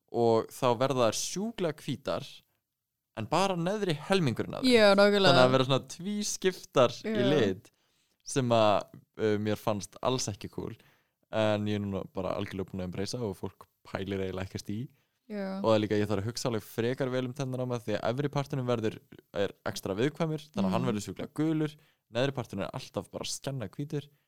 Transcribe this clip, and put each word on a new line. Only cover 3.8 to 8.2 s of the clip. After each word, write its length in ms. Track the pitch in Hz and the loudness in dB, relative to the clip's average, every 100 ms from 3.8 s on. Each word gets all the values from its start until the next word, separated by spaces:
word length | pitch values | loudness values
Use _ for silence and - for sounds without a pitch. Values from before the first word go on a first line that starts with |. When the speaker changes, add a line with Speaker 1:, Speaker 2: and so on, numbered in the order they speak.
| 196 151 | -2 -2
Speaker 1:
helmingurinn 560 | - 190 151 107 - | 0 2 2 0 -4
af 80 | - | -2
þeim. 140 | 254 240 | 4 6
Speaker 2:
Já, 180 | 208 | 8
nákvæmlega. 320 | 196 202 202 185 | 8 6 6 6
Speaker 1:
Þannig 160 | 175 | 8
að 100 | 127 | 8
vera 140 | 131 131 | 6 4
svona 220 | 135 - | 0 -2
tvískiptar 1000 | - 175 208 208 - 185 185 - 143 120 - | -12 -6 -4 -4 -2 -2 -2 0 4 4 4
í 160 | 214 220 | -4 0
Speaker 2:
Já. 80 | - | 4
Speaker 1:
lit 460 | 151 104 95 - _ _ _ _ _ | 4 2 0 -10 _ _ _ _ _